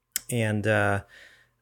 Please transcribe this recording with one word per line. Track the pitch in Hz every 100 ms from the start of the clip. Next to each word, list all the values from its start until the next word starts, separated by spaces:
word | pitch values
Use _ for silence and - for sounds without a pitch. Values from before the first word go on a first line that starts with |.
| _ - -
And, | 120 110 107
uh, | 107 104 101 101 - - - - _ _